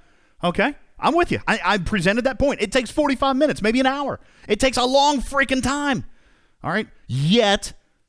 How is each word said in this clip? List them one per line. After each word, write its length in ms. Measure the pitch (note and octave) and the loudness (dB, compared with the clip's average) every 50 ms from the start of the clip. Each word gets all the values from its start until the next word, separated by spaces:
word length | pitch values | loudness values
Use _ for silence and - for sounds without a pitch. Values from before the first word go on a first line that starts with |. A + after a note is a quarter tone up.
| - _ _ _ _ _ _ - - | -12 _ _ _ _ _ _ -6 -4
okay? 320 | F3 E3+ - G3+ C#4 C#4+ - - _ - - | -4 0 0 -2 -2 -2 -8 -18 _ -12 -4
I'm 160 | - F#3+ D4 | -2 0 2
with 160 | E4+ F4 - | 2 2 0
you. 80 | - G2+ - | -2 -4 -2
I, 120 | - G#3 G#3 E3+ | -2 -2 -2 0
I 140 | F3+ G3+ | 0 0
presented 460 | G#3 E3 - A3 G3 D#3 F#3 G3+ B3 A#3 | 0 -2 -2 -2 0 0 2 0 2 0
that 120 | C4 B3 | -2 0
point. 240 | - B3+ C#4+ A#3+ - | 0 0 0 0 -2
It 100 | G3+ G3 | -4 0
takes 200 | - C4 B3 - | 0 0 -2 0
forty-five 440 | - D#4 D4 C#4+ C4+ - C#4 C4+ C4+ | -2 -2 0 0 0 0 0 0 2
minutes, 240 | C4 D4+ C#4 - - | 2 2 0 0 0
maybe 180 | F#3+ G#3+ A3+ B3+ | 0 0 2 2
an 60 | C4 | 0
hour. 340 | C4 C4+ C#4+ C#4+ B3+ C3 - - - _ _ - | 0 0 -2 -4 -6 -6 -8 -12 -20 _ _ -4
It 120 | - G#3 G3+ | -4 -2 0
takes 180 | C4+ C4 A3+ | 0 0 2
a 60 | B3+ A#3+ | 0 0
long 340 | B3+ C4 C#4 C#4 D4 D4 B3+ | 2 4 4 4 4 2 0
freaking 420 | - - C4+ C#4 C4+ - C4+ C4 A#3 | -2 -2 -2 -2 0 0 0 0 0
time, 420 | B3 C#4 D4 D4 C#4+ B3+ D#3+ A2 - - - _ _ _ _ _ _ _ - - | 0 -2 0 -2 -2 -2 -2 -4 -10 -16 -20 _ _ _ _ _ _ _ -10 -6
all 60 | C3+ | -4
right? 160 | E3+ G#3+ G#3+ - - - _ | -4 -4 -4 -6 -12 -20 _
Yet, 640 | - A#2+ C3 C#3+ D#3+ G3+ A#3+ A3 G3+ G3+ G3+ - - - - _ _ _ _ _ | -6 -4 -2 2 4 4 4 4 4 2 0 -2 -8 -14 -16 _ _ _ _ _